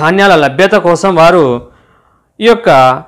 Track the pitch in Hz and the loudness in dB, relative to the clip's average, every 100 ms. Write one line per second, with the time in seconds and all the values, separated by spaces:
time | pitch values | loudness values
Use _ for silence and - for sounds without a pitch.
0 | 156 190 202 165 139 131 190 208 175 170 | -4 0 2 2 0 -2 -2 0 -2 -2
1 | 196 165 165 180 139 120 - _ _ _ | -2 0 2 2 0 -4 -10 _ _ _
2 | _ _ _ _ 220 233 190 135 127 131 | _ _ _ _ -2 0 0 2 2 -2